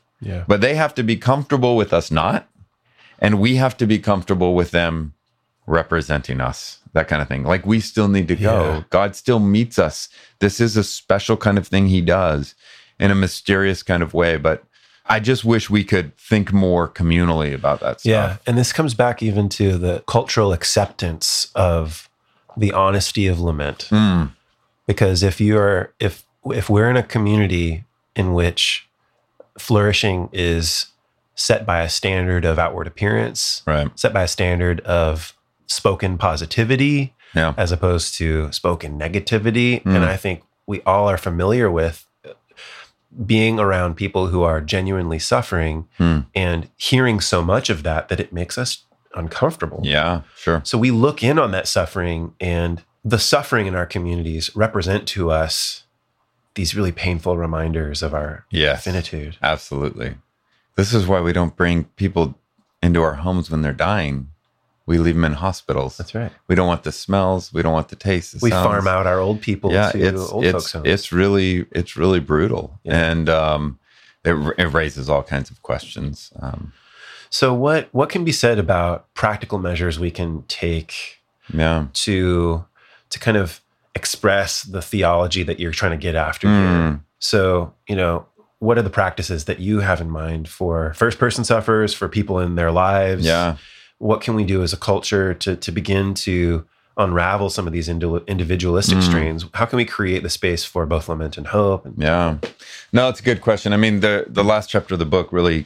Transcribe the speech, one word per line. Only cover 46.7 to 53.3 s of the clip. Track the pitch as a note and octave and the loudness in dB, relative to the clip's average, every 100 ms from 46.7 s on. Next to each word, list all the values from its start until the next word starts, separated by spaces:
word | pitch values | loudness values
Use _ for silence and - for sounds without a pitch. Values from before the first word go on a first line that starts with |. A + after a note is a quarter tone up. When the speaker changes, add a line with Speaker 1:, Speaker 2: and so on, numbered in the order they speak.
| - | -8
Speaker 1:
hearing | - B2+ B2+ G#2+ | 0 2 4 2
so | - F2+ | 0 0
much | E2+ A2 B2+ | 2 0 0
of | F2 | -2
that, | D#2 D#2 - | -2 -4 -2
that | E2+ | -4
it | - | -4
makes | E2+ F2 - | -6 -6 -6
us | B2+ - _ _ _ - | -6 -8 _ _ _ -10
uncomfortable. | E2 - D3+ E3 D#2+ - | -8 -2 -4 -2 -8 -4
Speaker 2:
Yeah, | C#2 D2 E2 E2+ - - | 0 2 2 -2 -6 -8
sure. | - E2+ | -2 0
Speaker 1:
So | - A#2 | 0 0
we | B2 | 2
look | A2+ C#3 - | 4 2 2
in | A#2 D#3 | 0 2
on | B2 | 2
that | F#2+ - | 0 -2
suffering, | G2 F2 G2 F2 E2 E2 - | -2 -2 -2 -4 -4 -6 -6
and | F#2 E2+ E2+ E2 - _ | -4 -2 -2 -4 -10 _
the | G#2+ A2 | -2 0
suffering | - | 2